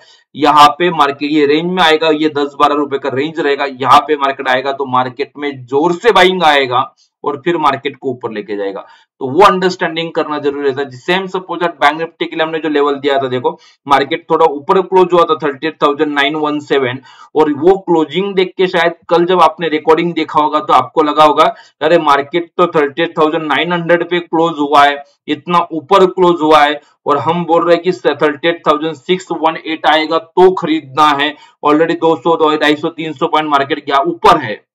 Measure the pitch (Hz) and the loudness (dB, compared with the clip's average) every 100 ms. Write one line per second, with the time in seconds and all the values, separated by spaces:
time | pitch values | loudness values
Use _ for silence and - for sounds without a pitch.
0 | - _ _ 131 147 147 147 - 175 165 | -8 _ _ -2 2 4 4 4 -2 0
1 | 139 131 147 151 143 151 175 185 165 156 | -2 -2 -2 2 2 2 -2 0 0 2
2 | 160 151 156 139 143 - 143 147 139 135 | 0 0 -2 -2 -4 0 0 0 -4 -4
3 | 139 127 156 160 147 139 143 127 131 135 | -4 -4 -4 -4 -2 -2 -4 -4 2 2
4 | - 151 135 - 135 127 135 135 139 127 | 2 0 -2 -4 -2 -2 -2 -4 -2 -2
5 | 127 123 135 143 147 135 123 139 170 175 | -2 -6 -10 -8 -8 -8 -4 0 0 0
6 | 233 190 185 185 160 143 127 123 - - | 2 4 2 2 2 2 0 -2 -4 -10
7 | _ _ 143 143 175 170 147 131 139 139 | _ _ -8 -6 -4 0 0 -2 -4 -8
8 | 135 123 117 107 101 101 98 95 - _ | -8 -8 -8 -10 -8 -6 -6 -8 -14 _
9 | _ _ 135 151 202 185 185 180 170 160 | _ _ -2 4 4 4 0 -2 -4 -4
10 | 165 160 151 147 143 139 143 131 135 123 | -6 -4 -4 -4 -4 -2 -4 -4 -6 -8
11 | - 185 190 185 - 165 175 147 147 156 | -4 -4 -4 -8 -8 -4 -4 0 -2 0
12 | 165 - 156 160 160 160 156 147 143 139 | -6 -8 -8 -4 -4 -4 -2 0 0 0
13 | 139 139 131 127 156 175 _ _ 139 139 | -2 -2 -2 -4 -4 -6 _ _ -2 0
14 | 139 160 - 160 160 147 143 190 180 185 | 0 -4 -2 2 2 0 0 0 2 2
15 | 180 175 160 156 156 135 160 - 151 143 | 4 4 2 0 -4 -6 -8 -2 -2 0
16 | 151 143 143 156 151 147 135 143 123 127 | -2 0 -2 -2 -4 -4 -2 -2 0 -4
17 | - - - 143 151 135 165 190 185 165 | -12 -20 -6 0 0 2 2 2 0 0
18 | 151 156 202 190 185 - 185 180 170 170 | 0 -4 -2 -2 -2 0 -2 0 0 -2
19 | - 170 170 185 160 - 165 151 160 160 | -2 0 2 4 2 2 -4 -2 2 2
20 | 175 160 151 160 151 147 151 143 120 - | 0 -4 -2 0 0 -2 0 0 2 0
21 | 151 147 156 143 175 - - _ 151 170 | 0 2 4 4 2 0 -12 _ 0 2
22 | 151 139 143 170 170 - 175 165 143 139 | 2 0 0 -6 -6 -2 0 0 -2 -2
23 | 165 170 156 165 156 143 165 175 165 170 | -4 0 0 0 -2 -2 -2 -2 0 0
24 | 170 175 - 160 165 151 143 147 143 143 | 0 -4 -2 0 0 -2 0 4 4 2
25 | - _ - 147 175 175 - 160 - 196 | -8 _ -8 -8 -2 -2 -2 -6 0 2
26 | 185 185 180 170 156 156 147 147 - _ | 4 2 2 2 4 4 4 0 -10 _
27 | - 143 156 175 165 170 170 170 180 180 | -4 -2 -2 -2 0 0 2 2 0 -2
28 | 165 135 151 147 165 170 170 147 160 143 | -2 0 -2 0 -4 -2 0 -2 -2 -8
29 | - 185 - 165 160 160 156 156 165 156 | -4 -4 -4 -4 -2 -4 -8 -4 0 0
30 | 160 160 - - 185 185 160 160 139 131 | 0 -4 -2 4 4 4 -2 -4 -4 2
31 | 151 139 147 147 - _ 143 151 165 170 | 2 2 -2 -6 -14 _ 0 2 2 0
32 | 165 160 175 160 156 151 147 151 160 156 | 0 0 0 2 2 2 0 0 -4 -8
33 | 160 143 170 151 156 143 135 147 - 139 | -10 -6 -2 -2 0 -2 -2 -4 -2 -2
34 | 165 - 208 165 117 104 _ | -2 0 2 2 0 -10 _